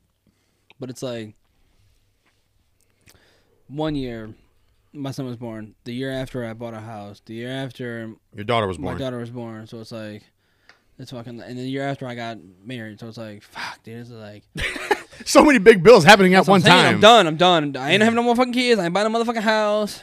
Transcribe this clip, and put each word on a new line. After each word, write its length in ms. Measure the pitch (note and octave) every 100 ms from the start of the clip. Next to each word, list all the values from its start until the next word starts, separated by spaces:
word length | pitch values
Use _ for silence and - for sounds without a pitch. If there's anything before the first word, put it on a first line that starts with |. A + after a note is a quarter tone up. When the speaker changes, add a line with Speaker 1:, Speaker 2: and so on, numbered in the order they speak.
| _ _ _ _ _ _ _ -
Speaker 1:
But 120 | C3
it's 120 | B2
like, 320 | C3 A#2 A2 - _ _ _ _ _ _ _ _ _ _ _ _ _ _ _ _ _ _ _ _ _ _ _
one 260 | C#3 D#3
year, 400 | D3+ B2+ A#2 A2 A2 _ _ _ _ _
my 180 | D3+ C3+
son 160 | C3 C3
was 100 | A#2+
born. 380 | A#2+ A2 G#2+ _
The 80 | -
year 160 | A#2+ C3+
after, 340 | C3 C3 C3
I 80 | A#2
bought 200 | A2 A#2
a 60 | A2
house. 420 | G#2+ A2 G2+ G2+
The 100 | -
year 160 | A2+ A#2+
after, 600 | C3 C3+ - B2 A#2 A2+ A2 _
Speaker 2:
Your 100 | -
daughter 220 | G#2+ A#2+ G#2
was 120 | F2+
Speaker 1:
my 120 | F#2
Speaker 2:
born. 80 | F2
Speaker 1:
daughter 180 | C3 B2
was 120 | A#2
born. 360 | B2 A#2 A2 A2
So 140 | A#2
it's 120 | A2
like, 300 | A2+ G#2+ G#2+ - _ _ _ _ _ _ -
it's 120 | B2+
fucking, 300 | B2 A#2 A#2
and 180 | F#2+ B2
the 40 |
year 200 | B2+ C3+
after, 240 | C#3 C#3 C3
I 80 |
got 240 | A#2+ A#2 A2 F2+ F2+
married. 360 | G2 B2+ A2 G#2
So 80 | A#2
it's 100 | A2
like, 240 | A2 G2+
fuck, 400 | - - - -
dude. 160 | - A#2
It's 100 | A#2
like 340 | A#2 G#2+ G#2 _
Speaker 2:
<laughs> 720 | - - - - G4+ - -
So 200 | - D4+
many 140 | D4+ C4
big 240 | F#3+ A3+
bills 220 | E3 A#3
happening 300 | D#3 G#3 F#3+
at 40 | F#3
Speaker 1:
That's 100 | D#3+
what 40 |
Speaker 2:
one 80 | G3
Speaker 1:
I'm 20 | F3
saying. 180 | F3+
Speaker 2:
time. 100 | D3+ A2
Speaker 1:
I'm 40 |
done. 260 | G3+ A#3 F3
I'm 100 | D#3 F3 F3 D3
done. 40 | C3+
I 160 | C3+
ain't 100 | F#3
having 140 | A3 A#3
no 60 |
more 140 | A#3+ A#3
fucking 160 | B3+
kids. 280 | B3 B3 A3+
I 60 | E3+
ain't 80 |
buying 120 | F3+ G#3+
a 40 |
motherfucking 300 | A3+ A#3 A#3
house. 580 | G#3+ G#3+ G#3+ G#3 G#3 -